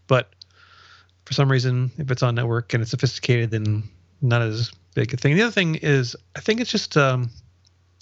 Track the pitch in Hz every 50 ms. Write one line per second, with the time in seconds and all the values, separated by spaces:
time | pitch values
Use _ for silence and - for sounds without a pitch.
0 | _ - 131 123 - - _ _ - _ _ _ - _ - - - - - -
1 | _ _ _ _ _ - 135 - 139 135 135 127 120 127 123 123 131 127 - -
2 | 147 131 127 - 131 120 117 117 123 120 113 117 117 - - 113 113 - - 117
3 | - 127 - - - - 123 120 117 107 110 110 107 107 107 107 110 - - _
4 | _ _ _ _ 143 120 117 120 117 110 107 117 117 - - _ _ _ _ 123
5 | 117 113 127 123 - 139 151 190 226 233 - 202 180 160 156 - - 156 143 135
6 | 123 120 - - _ _ _ - - - 220 233 247 - - 202 - - - 151
7 | 139 135 127 123 123 120 - - - _ _ _ _ _ _ _ _ _ _ _